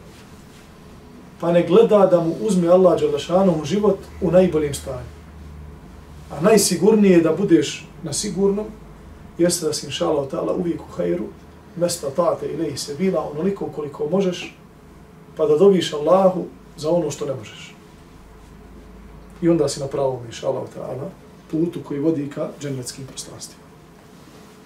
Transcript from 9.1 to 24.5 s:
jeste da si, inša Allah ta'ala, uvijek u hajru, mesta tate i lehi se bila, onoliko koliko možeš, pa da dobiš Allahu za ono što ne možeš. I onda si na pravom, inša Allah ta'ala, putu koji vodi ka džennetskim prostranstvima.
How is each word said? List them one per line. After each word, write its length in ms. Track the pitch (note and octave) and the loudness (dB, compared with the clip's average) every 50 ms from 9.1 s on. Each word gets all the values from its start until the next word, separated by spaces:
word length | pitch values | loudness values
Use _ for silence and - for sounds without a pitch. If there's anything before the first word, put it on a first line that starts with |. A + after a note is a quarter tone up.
| - - - - - | -20 -20 -20 -10 -2
jeste 280 | - E3+ F3 F3 - D#3 | 0 0 0 0 0 -2
da 80 | D3+ - | -4 -4
si, 120 | - D3 | -6 -8
inša 240 | C#3 - - F3 - | -8 -6 -4 -2 -2
Allah 180 | - C#3 - - | -2 -2 -4 -4
ta'ala, 240 | E3+ E3 - - - | -6 -6 -4 -4 -4
uvijek 260 | F#3 F3+ E3+ D3 - | -2 -2 -4 -4 -6
u 100 | - - - | -8 -12 -8
hajru, 280 | F3 F3 F3 E3+ F#3+ G#3 - - - - - - - - - - | -6 -4 -4 -4 -4 -6 -10 -14 -18 -20 -20 -20 -20 -20 -14 -6
mesta 340 | E3 F3 E3+ - - D3+ C#3 | -4 -2 -2 -2 -4 -8 -6
tate 380 | - F3+ E3+ - - - D3 | -2 -2 0 0 -2 -2 -4
i 100 | C3 C#3+ | -8 -6
lehi 200 | D#3 E3 D3 C3 | -6 -6 -6 -6
se 180 | - - C#3+ C#3+ | -8 -10 -10 -6
bila, 340 | C#3 F#3+ F#3+ E3+ D#3 D#3 - | -2 -2 0 0 -2 -4 -6
onoliko 340 | D3 D3+ E3+ G3+ G3 - D#3 | -6 -4 -4 -4 -4 -4 -6
koliko 420 | C#3+ - D3+ D3 C#3 - - D3 D3+ | -10 -8 -10 -10 -10 -8 -8 -6 -2
možeš, 440 | F3+ G3 F3+ F3+ F3 - - - - - - - - - - - - - - - - - - - - | 0 0 0 -2 -4 -6 -10 -16 -18 -20 -20 -20 -20 -20 -20 -20 -20 -20 -20 -20 -20 -20 -20 -12 -6
pa 80 | - D#3 | -2 2
da 120 | D3 D3+ | 2 4
dobiš 360 | D3+ F#3+ G3+ F#3+ E3+ - - D3+ | 6 6 6 6 4 2 -2 -6
Allahu 520 | D3 D3 E3 F3+ F#3+ F#3+ F#3 F3+ E3+ - - - - - - - | -4 0 2 4 4 4 2 2 -2 -6 -10 -12 -18 -20 -20 -14
za 120 | D#3 C#3 D#3 | -8 -4 -2
ono 220 | F3 F3 D#3 C#3 | 0 0 -2 -4
što 140 | - - D3 | -6 -8 -8
ne 80 | C#3 B2+ | -8 -8
možeš. 420 | A#2 G#2 - - - - - - - - - - - - - - - - - - - - - - - - - - - - - - - - - - - - - - - | -8 -12 -16 -18 -20 -20 -20 -20 -20 -20 -20 -20 -20 -20 -20 -20 -20 -20 -20 -20 -20 -20 -20 -20 -20 -20 -20 -20 -20 -20 -20 -20 -20 -20 -20 -20 -20 -20 -20 -8 -2
I 80 | F3 E3 | 0 2
onda 200 | E3+ D#3+ C#3+ - | 2 2 2 -2
si 100 | - C#3+ | -2 -6
na 80 | C3+ | -8
pravom, 380 | C3+ - C#3 C3+ C3 C3 A#2+ A#2 | -6 -4 -2 -2 -2 -2 -6 -10
inša 220 | A2+ - - - | -14 -12 -8 -6
Allah 160 | - - G#2 - - - | -4 -4 -4 -6 -12 -12
ta'ala, 320 | - - - - - - F3+ - - - - - - - - | -14 -12 -12 -10 -10 -12 -12 -14 -16 -20 -20 -20 -20 -12 -6
putu 280 | D#3+ D#3 E3+ F3 - D#3 - | -4 -2 -2 -2 -4 -8 -10
koji 120 | - D3 C#3 | -8 -6 -2
vodi 300 | C#3+ E3 E3 C#3+ C#3+ C3+ - | -2 0 0 -2 -4 -8 -8
ka 140 | D3+ C3 - - - | -8 -10 -10 -10 -10
džennetskim 440 | D3 C#3+ C3+ B2+ A#2+ - - - C3 | -10 -8 -8 -8 -10 -12 -14 -14 -16
prostranstvima. 600 | B2+ - - - - - - - - - - - - - - - - - - - - - - - - - - - - | -16 -16 -16 -16 -16 -16 -18 -18 -18 -20 -20 -20 -20 -20 -20 -20 -20 -20 -20 -20 -20 -20 -20 -20 -20 -20 -20 -20 -20